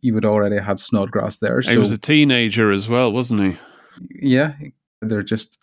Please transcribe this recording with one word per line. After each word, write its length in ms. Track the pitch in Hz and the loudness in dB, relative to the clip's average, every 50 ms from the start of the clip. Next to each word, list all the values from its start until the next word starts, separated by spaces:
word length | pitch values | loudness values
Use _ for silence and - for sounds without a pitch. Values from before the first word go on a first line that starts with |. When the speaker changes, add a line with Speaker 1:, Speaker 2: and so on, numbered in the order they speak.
Speaker 1:
you 120 | - 123 110 | -2 0 0
would 120 | 110 113 | 2 2
already 340 | 107 107 107 104 101 104 101 | 2 2 2 2 0 0 -2
had 220 | 98 104 98 92 | -2 -4 -4 -6
Snodgrass 560 | - - - 101 98 - - 104 104 107 - | -4 -2 -2 -2 -2 -2 -4 -4 -4 -4 -6
there. 240 | - 110 - - 127 | -4 -4 -2 0 0
Speaker 2:
He 160 | 127 - 120 | 0 2 2
was 120 | 117 - 101 | 2 2 2
Speaker 1:
So 60 | 113 | 0
Speaker 2:
a 20 | |
teenager 720 | 104 - - 156 151 147 139 127 120 117 110 101 117 110 104 | -4 0 2 4 4 4 4 4 2 0 0 2 2 2 2
as 180 | 101 98 101 110 | 2 0 0 0
well, 220 | 117 123 127 117 | 0 2 2 2
wasn't 280 | 104 123 127 120 117 104 | 0 -2 -2 -2 0 0
he? 180 | 98 95 82 - - - - - _ _ _ - - - - - | 0 0 -2 -4 -12 -20 -20 -20 _ _ _ -20 -20 -20 -14 -4
Speaker 1:
Yeah, 320 | 147 135 127 131 147 156 143 - 147 143 - _ _ _ _ _ | 0 2 2 4 2 0 -4 -10 -16 -18 -18 _ _ _ _ _
they're 220 | 110 110 110 104 101 | -6 -4 -2 -2 -2
just 340 | - 113 113 - - - _ | -2 -4 -6 -6 -12 -20 _